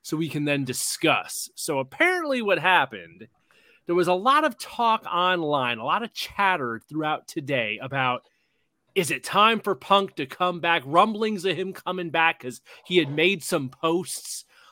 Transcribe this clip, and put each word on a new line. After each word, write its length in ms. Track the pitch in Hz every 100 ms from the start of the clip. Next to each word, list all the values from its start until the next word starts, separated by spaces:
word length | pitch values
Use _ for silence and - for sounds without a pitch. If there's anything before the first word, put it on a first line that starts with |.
so 140 | - 156
we 120 | 160
can 160 | 147
then 200 | 147 143
discuss. 840 | 131 123 - - 160 117 - - - -
So 240 | - 139
apparently 600 | 135 - 339 370 311 262
what 200 | 208 170
happened, 680 | 170 175 135 101 85 87 110 _ _ _ _ _ -
there 100 | 175
was 100 | 175
a 60 |
lot 300 | 180 233 294
of 120 | 302 -
talk 460 | - - 233 220 -
online, 680 | 175 180 180 156 143 123 117
a 60 |
lot 200 | 123 190
of 100 | 226
chatter 680 | - - - 196 180 123 113 -
throughout 380 | 151 151 151 -
today 540 | 170 143 135 107 107
about, 400 | 131 135 127 123 - _ _ _ _ _ _
is 160 | 196 156
it 140 | 139
time 340 | - 190 214 220
for 160 | -
Punk 400 | 175 - 196 196 -
to 100 | 135
come 340 | - 180 175
back? 240 | 170 170 131
Rumblings 580 | 165 214 208 220 208
of 120 | 185 160
him 160 | 190
coming 380 | - - 180 170
back 280 | 165 165 -
'cause 220 | 127 120 - - -
he 120 | 175
had 120 | 143
made 320 | 147 175 190
some 280 | - 165 131
posts 760 | - 165 170 165 - - - - _ _